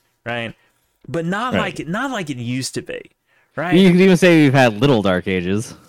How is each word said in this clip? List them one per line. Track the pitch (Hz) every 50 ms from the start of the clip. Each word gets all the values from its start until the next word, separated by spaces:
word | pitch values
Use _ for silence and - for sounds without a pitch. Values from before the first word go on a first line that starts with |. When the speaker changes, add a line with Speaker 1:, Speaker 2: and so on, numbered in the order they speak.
| _ _ _ _ _
Speaker 1:
right? | 117 120 120 117 107 - _ _ _ _ _ _ _ _ _ _
But | - 127 170 165
not | 170 190 208 240 254 226
Speaker 2:
Right. | 185 - 185 156
Speaker 1:
like, | - 127
not | 147 185 226 269 277
like | 254 208 180 147
it | 135
used | 123 117 120 123 131 127 - -
to | 120
be, | - - 69 - - _ _ _ _ _ _ _ _ _ _
right? | 139 156 180 160
Speaker 2:
You | 180 196 180
could | 175 180
even | 190 190 180
say | 160 190 175 170 160 151
we've | 135 127
had | 139 127 117 107 104
little | 131 143 131 107
dark | 98 98 92 90 -
ages. | 101 95 92 87 90 98 107 117 - - - _